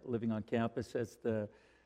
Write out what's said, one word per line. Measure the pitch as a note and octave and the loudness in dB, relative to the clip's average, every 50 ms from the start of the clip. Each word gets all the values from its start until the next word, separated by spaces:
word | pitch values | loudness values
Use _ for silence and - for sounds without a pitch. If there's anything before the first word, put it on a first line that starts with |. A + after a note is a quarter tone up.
| - | -6
living | - A#2+ A2 A#2 A2+ | -2 -2 0 0 0
on | A2 G#2+ G#2 | 0 0 -2
campus | - B2 A#2 A#2 A2+ - C3 A2 - - | 0 2 2 2 2 0 -2 -4 -2 -2
as | B2 A2+ - - - | -2 -2 -2 -4 -4
the | - A#2+ A2 G#2+ G#2 - - - - - - _ _ | 0 0 2 0 0 -4 -8 -14 -20 -20 -20 _ _